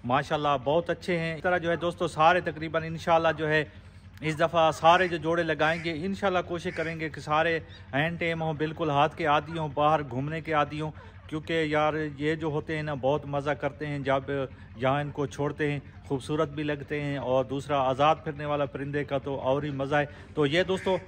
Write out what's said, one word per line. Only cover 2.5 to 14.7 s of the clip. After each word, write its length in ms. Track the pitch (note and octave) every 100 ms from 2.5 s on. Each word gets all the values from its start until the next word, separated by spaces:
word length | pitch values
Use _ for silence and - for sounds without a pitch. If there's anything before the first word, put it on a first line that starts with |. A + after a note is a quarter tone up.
| D3+ D#3+ D#3+ D#3+
इंशाल्लाह 460 | E3 - E3 E3
जो 140 | D#3 D3+
है 140 | D#3 C#3+ - - - - -
इस 140 | D#3 D3+
दफ़ा 320 | E3 E3+ D#3+
सारे 340 | D3+ D#3+ F3+ F#3
जो 100 | E3
जोड़े 240 | D#3 E3+
लगाएंगे, 480 | E3+ D3 D#3 E3+ E3
इंशाल्लाह 480 | D3+ F#3+ G3 G3 F3+
कोशिश 320 | F3 F3 F3 E3
करेंगे 340 | D#3+ E3 D#3+
कि 120 | D3
सारे 340 | D3 D3+ E3 D#3+ D#3+ - -
हैंड 260 | C3+ D#3+ E3
टेम 200 | E3+ E3
हों, 160 | D#3+ D3
बिल्कुल 340 | D#3 D#3+ D#3+
हाथ 260 | C#3+ D3+ -
के 80 | D#3+
आदी 260 | D3 D3+ E3
हों, 120 | D#3
बाहर 300 | C#3 D3 D#3
घूमने 380 | C#3+ A#2+ D3 D#3+
के 120 | D#3 D3+
आदी 240 | C#3+ D3+
हों, 120 | D#3 - - - -
क्योंकि 240 | D#3 D3+ E3 D#3
यार 300 | D3+ D3+ D3+ D3+ C#3
ये 180 | D3 D#3+
जो 140 | D#3+
होते 260 | D3 D3+ D#3
हैं 80 |
ना, 100 | D3+ C#3+
बहुत 260 | C3 D3 C#3+
मज़ा 260 | C#3+ C#3+ C#3+
करते 300 | C#3+ - D3+
हैं 180 | C#3+
जब 240 | C3+ C3+ C3+ C#3 B2+ - -